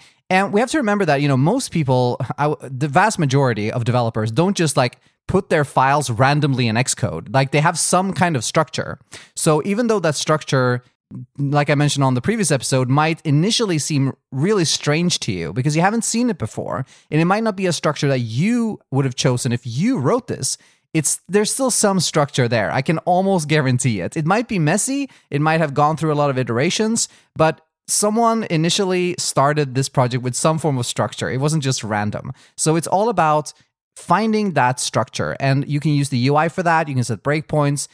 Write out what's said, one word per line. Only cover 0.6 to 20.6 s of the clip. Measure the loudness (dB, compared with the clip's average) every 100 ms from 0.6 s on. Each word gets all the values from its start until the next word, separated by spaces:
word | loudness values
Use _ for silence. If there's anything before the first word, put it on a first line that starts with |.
have | 0
to | 0
remember | 0 0
that, | 2 2
you | 2
know, | 2
most | 2 2 0
people, | -2 2 2 2 -2 -6 -2
I, | -2 -2
the | -8 -4 0
vast | 2 2 2
majority | 0 2 2 0 -2
of | -2
developers | 0 0 0 -2 -2
don't | 0 0 2
just, | 0 2
like, | 0 -2 _ _ -2
put | -2 2
their | 0
files | 2 2 4 2 0
randomly | 2 2 4 0 0 0
in | 0
Xcode. | 0 -2 -4 -4 -2
Like, | 0 2
they | 2
have | 2 0
some | 0 0 0
kind | 0 0 0
of |
structure. | -2 -2 -2 -4 -8 -10 -16 -20 -16
So | -2 2 2
even | 0 -2 0
though | 0
that | 0
structure, | -2 -2 -2 0 0 0 -2 _ _ -20 -18 -16 -6
like | 0 0 2
I |
mentioned | 2 2 2
on | 0
the | 0
previous | 0 0 0
episode, | 0 0 0 2
might | 2 2 -2
initially | 0 2 2 0 0 -2
seem | 0 0 -2 -4 -10
really | -4 0 2
strange | 0 -2 0 0 0 -2
to | -4
you | -4 -4
because | -2 -2
you | 2
haven't | 2 0
seen | -2 -2 -2
it | -2
before, | -6 -8 -8 -6 -8 -14 -4
and | 0
it |
might | 2 2
not | 0 -2
be | -2
a |
structure | 0 -2 -2 0
that | 0
you | -2 0 0 0 -2 -6 -4
would | -2
have | -2 0
chosen | 0 0 0
if | -4
you | -4 -2 0 0
wrote | 0 0 -2
this, | -6 -6 -6